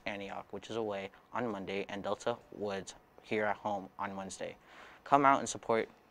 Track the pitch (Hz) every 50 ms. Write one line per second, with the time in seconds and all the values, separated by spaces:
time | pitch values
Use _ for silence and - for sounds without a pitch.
0 | - - 104 101 98 98 - - - - - 98 - - 113 117 113 107 101 98
1 | 98 95 - - - - - 113 123 117 104 98 92 82 95 98 - - 101 101
2 | 87 98 104 - - 117 120 - - - - - 101 104 98 98 92 - - -
3 | - - - - - - 113 107 107 104 101 - - 107 104 98 95 95 - -
4 | 101 101 98 95 95 95 - - - - - - - - - - - - - -
5 | - - 139 143 143 135 139 - - 113 - 107 - - 113 110 - - - -
6 | - -